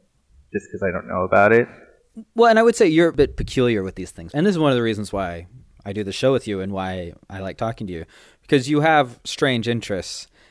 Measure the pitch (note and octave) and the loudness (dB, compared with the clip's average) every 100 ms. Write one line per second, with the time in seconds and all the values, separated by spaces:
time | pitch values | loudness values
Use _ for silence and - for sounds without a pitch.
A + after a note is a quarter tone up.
0 | _ _ _ _ _ G#2 - - G2 F2 | _ _ _ _ _ -10 -10 -6 -4 -4
1 | - F2+ F2+ G2+ G#2 A#2 - - - _ | -6 -4 0 4 6 4 2 -4 -20 _
2 | _ - A3 - A#3 A3 A#3 A3+ G3+ D#3+ | _ -20 -6 2 4 6 4 4 4 4
3 | E3+ - C#3 - - - B2 A2 F#2+ - | 4 4 0 0 -4 0 2 0 -2 -8
4 | F2+ - E2+ C#3 F#3+ F3+ D3+ B2+ A2+ G#2+ | -12 -14 -8 -2 0 2 2 2 0 -2
5 | G2+ G2 F#2 E2+ F2 B2+ - _ G2+ G2+ | -4 -6 -6 -8 -14 -20 -20 _ -10 -8
6 | G2 F#2+ C3 C3+ - G2 F#2+ F#2+ F#2 F#2 | -6 -2 0 2 0 -6 -6 -6 -6 -6
7 | E2+ - - G2 F#2+ F2 A2+ A#2 G#2 E2+ | -10 -14 -16 -12 -10 -6 -6 -6 -10 -10
8 | E2 _ _ _ - D3 B2 D3+ D#3 D#3 | -12 _ _ _ 0 0 2 0 2 2
9 | C3 A#2 - - C#3+ B2 A2+ A#2 - G2 | 2 -4 -12 -2 0 0 -2 -4 -4 -8
10 | - - - _ _ | -8 -14 -18 _ _